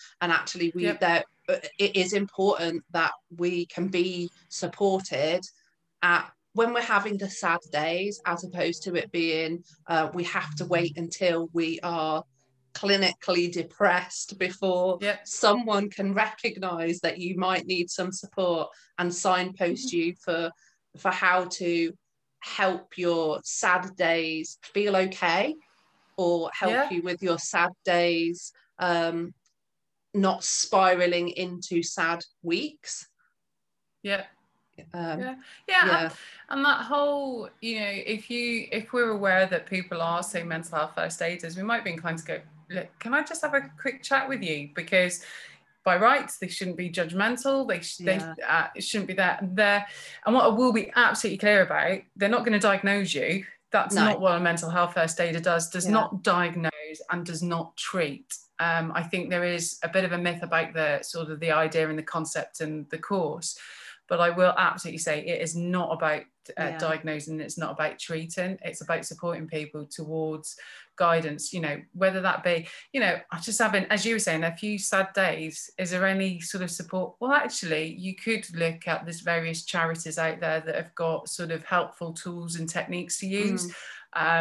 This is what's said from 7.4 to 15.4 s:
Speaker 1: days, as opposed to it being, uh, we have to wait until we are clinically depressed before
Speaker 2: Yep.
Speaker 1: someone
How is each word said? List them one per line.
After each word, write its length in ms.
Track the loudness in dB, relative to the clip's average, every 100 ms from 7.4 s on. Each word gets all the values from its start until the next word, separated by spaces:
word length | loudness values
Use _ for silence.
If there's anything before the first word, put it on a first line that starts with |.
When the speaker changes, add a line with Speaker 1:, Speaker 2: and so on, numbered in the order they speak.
| -2 -2 -2
Speaker 1:
days, 500 | -2 0 0 -2 -4 -4
as 160 | -4
opposed 400 | -4 -4 -2 -4
to 120 | -4 -4
it 160 | -2
being, 500 | -2 0 0 -2 -4 -10 -16 0
uh, 240 | 0 2
we 100 | -2
have 280 | -4 -4 -4 -6
to 80 |
wait 320 | 0 0 0 -4
until 520 | -8 0 2 2 0
we 260 | -2 -2 -2
are 400 | -4 -2 0 -2 -4 _ _ _ _
clinically 760 | -4 2 4 2 0 0 2 2
depressed 840 | -2 -6 2 4 4 0 -8 -10 -4
before 600 | -4 0 0 2 2 0
Speaker 2:
Yep. 200 | -2 -2 -6
Speaker 1:
someone 640 | 2